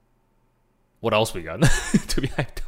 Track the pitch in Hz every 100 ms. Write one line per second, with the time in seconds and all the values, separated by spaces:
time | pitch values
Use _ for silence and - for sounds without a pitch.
0 | _ _ _ _ _ _ _ _ _ _
1 | 113 107 113 98 80 87 147 - - 208
2 | - - 135 - 135 -